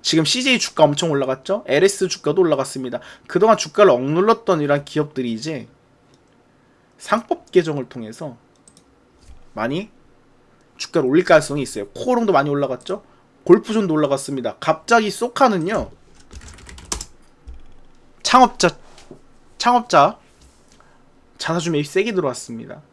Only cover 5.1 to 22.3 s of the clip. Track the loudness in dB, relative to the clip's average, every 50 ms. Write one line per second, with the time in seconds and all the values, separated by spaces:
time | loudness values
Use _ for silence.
5.1 | -4 -6 -6 -4 -6 -6 -6 -8 -10 -10 -12 -16 _ _ _ _ _ _ _ _
6.1 | _ _ _ _ _ _ _ _ _ _ _ _ _ _ _ _ _ _ -2 -2
7.1 | -2 -2 0 -4 -6 -6 -6 _ 0 0 2 2 -6 -6 -8 -10 -12 -14 -14 -14
8.1 | -14 -14 -14 -14 -14 -16 _ _ _ _ _ _ _ _ _ _ _ _ _ _
9.1 | _ _ _ -20 -20 -20 -20 -18 -8 -6 -6 -4 -4 -6 -8 -10 _ _ _ _
10.1 | _ _ _ _ _ _ _ _ _ _ _ _ _ -16 -16 -4 -2 -2 0 2
11.1 | 2 2 4 6 6 6 6 2 -6 -6 -6 -6 -8 -10 -10 -10 _ -8 -2 0
12.1 | 0 0 2 2 2 2 2 2 -2 -2 -2 -4 -6 -8 -8 -10 -10 -10 _ _
13.1 | _ _ _ _ _ _ _ 4 4 4 4 -2 -2 -2 0 0 0 0 0 0
14.1 | -2 -2 -4 -8 -8 -6 -6 -6 -8 _ -2 -2 -2 -2 0 2 2 2 2 0
15.1 | -4 -4 -6 -6 0 2 2 2 2 0 -2 -2 -4 -4 -6 -8 -14 _ _ _
16.1 | -20 -20 -20 -20 -20 -20 -18 -18 -20 -20 -20 -20 -20 -20 -14 -12 -12 -12 -12 -18
17.1 | -20 -20 -20 _ _ _ _ -20 -18 -18 -18 -20 -20 -20 -20 -20 -20 -20 _ _
18.1 | _ _ -4 2 4 4 4 4 2 0 0 0 0 -2 -20 -20 -20 -20 -20 -20
19.1 | -20 -20 _ _ -20 _ _ _ _ _ 0 2 2 2 0 2 4 4 4 4
20.1 | 2 -6 _ _ _ _ -20 _ _ _ _ _ _ _ _ _ _ _ _ _
21.1 | _ _ _ _ _ _ -8 -4 -4 -4 -2 -2 -2 -2 -4 -2 -2 -2 -2 0
22.1 | -2 -2 -2 -4